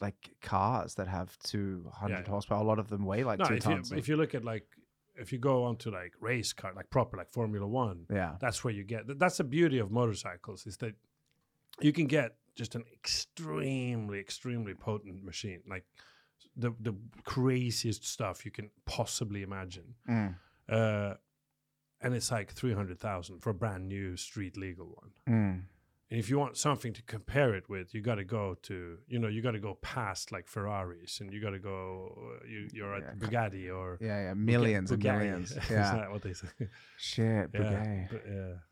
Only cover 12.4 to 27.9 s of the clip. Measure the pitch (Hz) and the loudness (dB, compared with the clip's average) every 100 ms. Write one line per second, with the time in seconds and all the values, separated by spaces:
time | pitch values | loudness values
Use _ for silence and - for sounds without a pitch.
12.4 | _ - 120 117 - - - - - - | _ -8 -6 -6 -8 -8 -2 -2 -2 -8
13.4 | 160 151 143 135 123 120 104 101 98 - | -4 -2 0 0 0 0 -2 -4 -6 -8
14.4 | 127 120 107 92 - 104 101 92 98 - | -4 -4 -4 -4 -2 -2 -4 -12 -10 -8
15.4 | 107 87 92 92 - - - _ _ _ | -8 -8 -10 -12 -12 -20 -20 _ _ _
16.4 | - - 120 117 113 101 113 - - 131 | -16 -4 -4 -2 -4 -6 -10 -14 -4 2
17.4 | 127 127 123 113 117 101 - - 104 87 | 4 4 2 0 0 -2 -4 -4 -4 -4
18.4 | 104 - 104 _ - - 110 - 110 101 | -10 -12 -14 _ -6 -2 -2 -2 -2 -4
19.4 | 95 98 92 92 - 120 - 117 101 87 | -4 -6 -6 -10 -16 -14 0 2 2 -2
20.4 | - _ - 110 110 104 101 92 _ _ | -12 _ 0 4 4 4 0 -4 _ _
21.4 | _ _ _ _ _ _ 127 120 - 117 | _ _ _ _ _ _ -2 0 2 0
22.4 | 98 - 127 101 95 90 110 92 85 90 | -2 -2 0 2 0 -4 -4 -4 -6 -6
23.4 | 117 95 113 92 95 98 95 90 - 110 | -2 0 0 -2 -4 -4 -4 -6 -8 -6
24.4 | 95 98 95 87 85 - - - - 113 | -6 -6 -6 -6 -12 -16 -20 -8 4 4
25.4 | 101 90 95 _ _ _ _ 117 104 139 | 4 0 -6 _ _ _ _ -4 2 2
26.4 | 139 - 151 139 120 98 - 107 - 135 | 2 0 2 2 -2 -8 -10 -8 0 4
27.4 | 135 95 - 95 87 | 4 4 -2 -8 -6